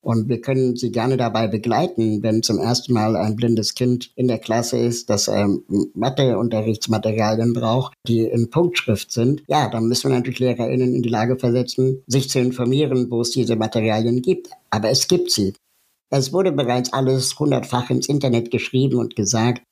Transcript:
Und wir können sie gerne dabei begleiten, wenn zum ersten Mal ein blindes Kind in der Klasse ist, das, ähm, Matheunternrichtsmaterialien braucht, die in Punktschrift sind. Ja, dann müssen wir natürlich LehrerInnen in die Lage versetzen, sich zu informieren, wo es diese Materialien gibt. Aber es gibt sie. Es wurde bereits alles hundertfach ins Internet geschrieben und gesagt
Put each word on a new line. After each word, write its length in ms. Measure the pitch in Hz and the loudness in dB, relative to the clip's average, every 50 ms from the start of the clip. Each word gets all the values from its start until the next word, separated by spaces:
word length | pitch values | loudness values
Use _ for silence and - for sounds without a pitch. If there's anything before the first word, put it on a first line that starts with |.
Und 280 | _ - 117 113 110 107 | _ 0 0 0 0 0
wir 100 | 120 113 | -2 -4
können 380 | - - 135 131 131 127 120 123 | -2 -2 0 2 2 0 0 -2
sie 140 | - 117 | -4 -4
gerne 260 | 101 120 113 127 135 127 | -2 0 0 0 0 0
dabei 300 | 123 117 104 110 113 107 | 0 0 0 0 -2 0
begleiten, 760 | 107 107 104 120 117 120 160 175 - - 113 110 107 104 107 | -2 -2 0 0 2 2 0 0 0 0 0 0 0 0 0
wenn 180 | 113 110 110 | 0 0 0
zum 180 | 110 - 110 92 | 0 0 0 0
ersten 340 | - 113 120 117 - - 127 | 2 0 0 -2 0 0 0
Mal 240 | 113 107 110 113 90 | 2 2 2 2 0
ein 180 | 92 107 107 | 0 -2 0
blindes 400 | 107 120 113 117 110 104 - - | 0 0 2 2 2 0 -2 -2
Kind 360 | - 123 127 123 120 - - _ | -2 0 0 0 -2 -4 -10 _
in 140 | - 127 123 | -2 0 0
der 100 | 117 110 | 0 -2
Klasse 380 | - - 113 117 117 117 - 120 | -2 -2 -2 -2 0 -2 -2 0
ist, 320 | 120 120 117 - - - | 0 0 -2 -4 -2 -2
das, 180 | 110 104 - - | -2 -2 0 0
ähm, 360 | 104 101 101 101 98 - - - 95 101 - - _ | 0 0 2 2 0 0 -2 -2 0 0 0 -2 _
Matheunternrichtsmaterialien 1600 | - 110 131 135 147 139 127 113 95 117 117 113 107 107 113 107 104 - - 113 107 104 110 110 110 110 104 110 110 113 120 | -2 -2 -2 0 2 2 2 2 2 0 0 0 0 0 0 -2 -2 -2 -2 -2 0 0 0 0 2 0 0 2 2 2 0
braucht, 420 | 117 120 120 113 113 127 135 - - _ _ 120 | 0 0 0 0 0 0 0 -2 -8 _ _ 0
die 140 | 117 113 | 2 2
in 280 | 113 113 113 113 117 117 | 2 2 2 0 0 2
Punktschrift 640 | - 156 175 175 175 - - - 110 98 - _ | 2 2 2 2 0 -2 -2 0 -2 -2 -2 _
sind. 320 | - 120 117 127 143 147 - - | -2 0 2 2 0 -2 -2 -2
Ja, 220 | 147 151 139 107 | 0 0 0 0
dann 180 | - 113 113 113 | 0 -2 0 0
müssen 220 | 123 127 - 139 | 0 0 0 0
wir 60 | 131 | 0
natürlich 240 | 123 120 131 123 - | 0 0 -4 -2 0
LehrerInnen 560 | 127 127 120 104 117 120 131 127 131 127 123 | 0 0 0 0 -2 -2 0 0 0 2 0
in 60 | 131 | 0
die 80 | - 120 | 0 0
Lage 280 | 117 107 110 120 127 127 | 0 0 0 0 0 0
versetzen, 680 | - 123 117 127 123 123 - - 131 131 131 135 _ - | 0 0 2 2 0 -2 -2 0 0 0 0 -4 _ -2
sich 220 | 117 139 131 - | -2 0 0 0
zu 100 | - 139 | 0 0
informieren, 720 | 123 127 123 123 123 117 131 143 151 135 131 127 123 120 | 0 0 0 -2 -2 0 2 0 0 0 0 0 -2 0
wo 80 | 120 117 | -2 -2
es 120 | 120 117 | -2 -2
diese 260 | - 135 117 107 113 107 | 0 -2 0 0 0 0
Materialien 640 | 110 110 - 117 110 113 107 107 113 120 117 127 | -2 -2 0 0 0 0 0 0 0 0 0 0
gibt. 280 | 127 - 185 180 - - - _ _ _ | 2 0 0 0 -2 -14 -20 _ _ _
Aber 200 | - 110 - - | -4 -2 0 2
es 200 | - - - - | 2 0 2 2
gibt 220 | 185 175 175 175 | 2 0 2 0
sie. 240 | - - 101 95 101 _ _ _ _ _ _ _ _ _ _ _ | 0 0 0 -2 -2 _ _ _ _ _ _ _ _ _ _ _
Es 220 | - 139 131 135 | 0 0 0 0
wurde 220 | 139 180 196 190 156 | 0 2 2 2 2
bereits 400 | 135 139 117 123 123 123 - - | 0 0 0 0 0 -2 -2 -2
alles 440 | 131 135 127 131 131 131 - - - | 0 2 2 2 0 0 -4 -4 -2
hundertfach 520 | 151 143 139 127 123 - - 123 123 - | 0 0 2 0 -2 -2 -4 -4 -2 0
ins 180 | 131 127 123 - | -2 -2 0 -2
Internet 420 | - 143 139 131 120 117 117 117 | -2 -2 0 0 0 0 -2 -2
geschrieben 500 | - 113 - - - 131 131 139 131 123 | -4 -4 -4 -2 0 0 0 2 0 0
und 180 | 117 - - - | -2 -4 -4 -4
gesagt 460 | 107 92 - 113 110 120 120 - _ _ | -2 0 0 0 2 0 0 -2 _ _